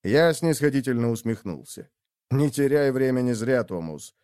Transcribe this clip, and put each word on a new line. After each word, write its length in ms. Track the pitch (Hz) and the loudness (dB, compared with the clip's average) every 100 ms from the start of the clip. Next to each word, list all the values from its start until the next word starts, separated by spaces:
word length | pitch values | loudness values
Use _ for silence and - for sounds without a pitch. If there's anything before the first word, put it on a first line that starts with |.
Я 280 | 196 160 170 | 2 4 4
снисходительно 760 | 156 165 131 147 135 131 120 120 | 2 -2 2 0 0 -2 0 0
усмехнулся. 800 | 113 113 110 101 73 - - - _ _ _ _ | -2 -4 -6 -8 -12 -14 -18 -20 _ _ _ _
«Не 220 | 131 147 | 0 0
теряй 400 | 123 139 147 139 | 2 2 2 2
времени 420 | 131 131 127 123 | 2 0 0 0
зря, 300 | 113 113 127 | -2 0 0
Томус. 520 | 101 92 82 73 - _ | 0 -8 -8 -12 -16 _